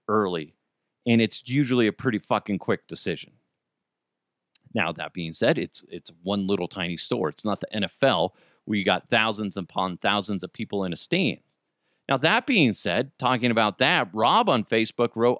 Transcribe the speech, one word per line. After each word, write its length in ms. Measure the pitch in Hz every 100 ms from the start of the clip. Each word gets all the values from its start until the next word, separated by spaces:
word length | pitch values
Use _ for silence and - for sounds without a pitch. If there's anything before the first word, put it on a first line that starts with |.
| -
early. 460 | 107 101 87 76 _ _ _ _ _ -
And 140 | 117
it's 200 | 110 -
usually 440 | - 135 131 127 110
a 40 |
pretty 280 | 95 131 107
fucking 400 | - 107 - 98
quick 260 | - 98 -
decision. 460 | 80 - 80 - _ _ _ _ _ _ _ _ _ _ _ _ - _ -
Now, 160 | 82
that 200 | 82 78
being 220 | - 82
said, 240 | 82 117 147
it's, 260 | 87 - -
it's 220 | 87 - 85
one 240 | 87 101 95
little 220 | 98 87
tiny 300 | - 87 85
store. 320 | - 117 76
It's 160 | - 107
not 160 | 98
the 120 | -
N 100 | 110
F 200 | 95 -
L 320 | 135 92 87 - _ _ -
where 120 | 104
you 80 | 95
got 240 | 92 -
thousands 480 | 117 110 104 104 98
upon 400 | 85 - 92 87
thousands 460 | 104 104 98 98
of 100 | 90
people 300 | - 110 101
in 100 | 92
a 40 | 85
stand. 420 | - 175 156 69 _ _ _ _ _ _ -
Now, 100 | 135
that 280 | 151 214 -
being 260 | 240 135
said, 380 | 101 98 90 139 -
talking 320 | 127 123 120
about 280 | 113 107 -
that, 300 | 135 170 113
Rob 360 | 104 117 196 226
on 140 | 127
Facebook 460 | 101 113 113 - 120
wrote, 240 | 113 120 123